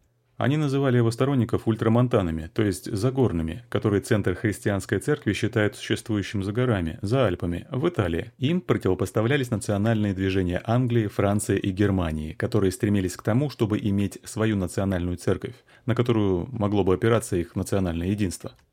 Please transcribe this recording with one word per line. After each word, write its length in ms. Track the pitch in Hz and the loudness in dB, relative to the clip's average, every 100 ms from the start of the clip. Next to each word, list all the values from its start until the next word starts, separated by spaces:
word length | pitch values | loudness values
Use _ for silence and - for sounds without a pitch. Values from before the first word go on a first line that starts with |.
| _ _ _ _ | _ _ _ _
Они 200 | 113 151 | 0 2
называли 400 | 147 139 139 123 | 2 2 2 4
его 140 | 117 | 2
сторонников 580 | 113 135 139 113 98 - | 2 0 2 2 0 0
ультрамонтанами, 840 | 110 107 117 123 123 90 80 78 | 0 2 4 4 2 2 -2 -4
то 80 | - | 0
есть 280 | 104 87 - | 0 0 -4
загорными, 760 | 101 123 131 117 85 80 80 - | -2 0 2 2 2 -2 -6 -6
которые 320 | 107 110 101 | -2 2 0
центр 340 | - 110 98 | 2 0 0
христианской 640 | 90 110 95 110 98 - 101 | 0 -2 -2 -2 -2 0 -2
церкви 360 | - 147 - | 0 -2 0
считают 420 | 98 107 110 104 - | -2 0 2 0 -2
существующим 680 | - 113 - 107 92 104 | -4 -4 -2 -4 -2 -4
за 80 | 95 | -4
горами, 480 | 104 127 101 82 - | -2 0 0 -2 -4
за 240 | 98 131 113 | -2 2 2
Альпами, 400 | 87 87 87 - | 0 -4 -4 -6
в 160 | 127 170 | -4 -2
Италии. 460 | - 92 82 - - | 0 -2 -2 -6 -4
Им 240 | 127 180 | -2 -2
противопоставлялись 880 | - 110 98 92 98 - 110 147 123 | 0 0 2 0 0 0 2 0 0
национальные 640 | 101 - 101 107 110 104 | -4 -2 0 2 2 0
движения 480 | 92 98 95 90 87 | 0 0 2 0 -2
Англии, 440 | - 120 127 120 104 | 0 0 2 2 0
Франции 500 | - 101 101 - 98 | 0 0 0 0 0
и 120 | 101 | 0
Германии, 600 | 92 104 95 85 78 78 | 0 2 2 0 -4 -6
которые 400 | 80 101 110 95 | -6 -2 2 2
стремились 440 | - 104 101 92 - | 2 0 2 0 -4
к 60 | |
тому, 280 | - 113 147 | -2 0 0
чтобы 280 | - 110 104 | 0 0 0
иметь 400 | 110 98 98 - | 0 0 0 -4
свою 320 | - - 110 104 | -10 -2 0 0
национальную 600 | 90 - 98 92 87 87 | -2 -2 -2 0 -2 -4
церковь, 380 | - 92 - - _ - | -2 -2 -4 -12 _ -10
на 100 | - | -2
которую 540 | 117 123 113 101 90 85 | 0 2 2 2 0 -2
могло 340 | 113 101 101 | -4 0 2
бы 100 | 92 | 2
опираться 420 | 92 113 113 - 92 | 2 4 2 0 -4
их 180 | 85 | -2
национальное 540 | - 92 101 92 82 87 | -4 -2 0 0 -2 -2
единство. 440 | 104 101 - - - _ | 0 -2 -4 -12 -16 _